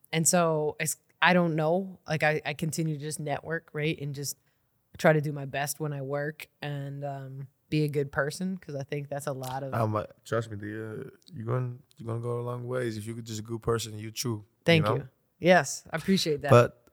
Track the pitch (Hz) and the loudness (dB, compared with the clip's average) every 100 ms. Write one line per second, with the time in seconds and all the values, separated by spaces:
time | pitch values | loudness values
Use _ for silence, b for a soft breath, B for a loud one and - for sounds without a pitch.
0 | - 160 156 180 165 156 151 - 156 - | -4 0 4 4 4 2 0 -2 -4 -6
1 | _ - 165 180 170 156 156 180 190 180 | _ 2 6 6 6 2 2 2 -2 -10
2 | - 156 156 156 139 151 160 170 160 147 | -4 0 2 2 -2 -4 -4 -2 -2 -4
3 | 151 147 147 139 - 165 - 151 151 - | -6 -6 -4 -4 -4 -8 -8 -4 -2 -2
4 | 143 139 139 - _ _ _ _ _ - | -6 -6 -8 -10 _ _ _ _ _ 2
5 | 170 156 147 147 139 139 147 - 151 143 | 6 6 4 -4 -6 -4 -4 -4 -4 -4
6 | 135 143 147 156 - - 147 143 139 139 | -4 -4 -4 -8 -14 -10 -6 -6 -6 -8
7 | 143 139 135 135 135 _ - 151 151 143 | -8 -8 -10 -12 -14 _ -4 0 2 0
8 | 135 - 143 - 185 190 - 143 139 147 | -2 0 -2 -2 -6 -6 -8 -10 -6 -6
9 | 139 143 147 131 131 131 135 117 110 107 | -6 -6 -6 -6 -6 -6 -4 0 0 0
10 | - - - 113 110 101 104 107 110 107 | -4 -10 -4 -4 -4 -8 -10 -10 -10 -10
11 | - - _ - 110 127 123 123 _ - | -12 -16 _ -10 -4 -4 -4 -8 _ -14
12 | 113 117 120 120 120 123 120 127 120 107 | -8 -6 -4 -4 -6 -8 -6 -4 -4 -4
13 | 107 117 113 110 110 113 117 117 110 107 | -8 -10 -8 -8 -6 -4 0 0 0 -10
14 | 110 - 123 107 101 _ - 165 107 120 | -10 -6 -4 -4 -8 _ 4 6 6 0
15 | - _ _ - 165 180 135 - - 160 | -4 _ _ 0 6 6 4 -6 -8 -6
16 | - 190 165 147 139 120 127 - _ | 2 2 2 0 8 8 8 0 _